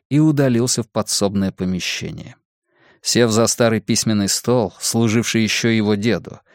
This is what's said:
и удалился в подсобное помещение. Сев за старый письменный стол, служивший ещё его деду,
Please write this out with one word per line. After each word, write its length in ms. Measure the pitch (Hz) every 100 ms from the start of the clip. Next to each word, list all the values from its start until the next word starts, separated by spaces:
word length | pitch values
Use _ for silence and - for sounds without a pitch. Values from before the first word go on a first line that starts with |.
| -
и 100 | 143
удалился 640 | 156 143 135 117 123 -
в 60 | -
подсобное 640 | 113 - - 101 101 95
помещение. 840 | - 92 90 - - - - - - _ _ _ _ _ _
Сев 300 | - 113 117
за 160 | 110 113
старый 320 | - 117 110
письменный 480 | - 110 113 104 98
стол, 460 | - - 123 98 -
служивший 640 | - 117 117 113 107 113
ещё 260 | 107 - 113
его 260 | 113 104 104
деду, 440 | 113 87 - - _